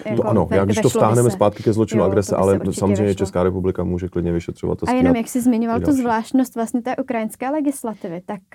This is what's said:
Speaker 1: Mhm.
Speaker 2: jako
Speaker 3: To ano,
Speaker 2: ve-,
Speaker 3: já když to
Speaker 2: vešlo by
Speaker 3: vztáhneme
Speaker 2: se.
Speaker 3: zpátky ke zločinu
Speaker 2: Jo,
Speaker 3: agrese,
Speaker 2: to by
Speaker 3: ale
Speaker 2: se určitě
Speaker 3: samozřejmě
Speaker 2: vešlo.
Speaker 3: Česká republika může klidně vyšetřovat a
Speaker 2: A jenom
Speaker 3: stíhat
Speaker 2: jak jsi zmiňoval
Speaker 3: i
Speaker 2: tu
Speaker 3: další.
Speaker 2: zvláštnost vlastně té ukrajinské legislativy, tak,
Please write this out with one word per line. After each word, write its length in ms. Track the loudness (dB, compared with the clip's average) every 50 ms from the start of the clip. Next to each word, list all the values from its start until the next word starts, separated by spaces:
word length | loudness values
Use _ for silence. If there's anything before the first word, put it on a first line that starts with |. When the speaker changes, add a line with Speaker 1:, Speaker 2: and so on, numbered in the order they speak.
| -6
Speaker 1:
Mhm. 60 | -6
Speaker 2:
jako 120 | -4 -4 -2
Speaker 3:
To 40 | 0
ano, 160 | 2 2 2
Speaker 2:
ve-, 120 | 2 0
Speaker 3:
já 80 | 0 2
když 100 | 0 2
to 20 | 2 2
Speaker 2:
vešlo 160 | 2 4 4
by 40 | 4
Speaker 3:
vztáhneme 260 | 4 4 4 2 2
Speaker 2:
se. 60 | 2
Speaker 3:
zpátky 280 | 2 2 0 0 0 0
ke 100 | 0 2
zločinu 260 | 2 0 0 2 2 2
Speaker 2:
Jo, 20 |
Speaker 3:
agrese, 220 | 2 2 2 0 0
Speaker 2:
to 60 | 0
by 60 | 2
Speaker 3:
ale 120 | 2 2 2
Speaker 2:
se 60 | 2
určitě 200 | 0 -2 -2 0
Speaker 3:
samozřejmě 240 | 2 2 2 2 2
Speaker 2:
vešlo. 140 | 0 0
Speaker 3:
Česká 260 | 0 -2 -2 0 0 2
republika 400 | 2 0 0 -2 -2 -2 -2 -2
může 240 | -2 -2 -4 -4
klidně 240 | -4 -4 -2 -2 0
vyšetřovat 520 | -2 -2 -4 -6 -8 -6 -4 -4 -4 -2 -2
a 40 |
Speaker 2:
A 40 | -2
jenom 100 | 0 2 4
Speaker 3:
stíhat 140 | 4 2
Speaker 2:
jak 100 | 2 0
jsi 140 | -4 -2 0
zmiňoval 360 | 2 2 2 2 0 0 -2
Speaker 3:
i 40 | 0
Speaker 2:
tu 40 | 0
Speaker 3:
další. 160 | 0 0 0
Speaker 2:
zvláštnost 540 | 0 0 0 -2 -2 0 0 0 0 0 -2
vlastně 260 | -6 -4 -4 -4 -4
té 140 | -4 -4 -4
ukrajinské 540 | -6 -4 -4 -4 -4 -4 -6 -8 -6 -6 -4
legislativy, 720 | -2 -2 -2 -2 -4 -4 -6 -8 -8 -8 -10 -10 -10 -10 -10
tak, 160 | -10 -12 -12 _ -10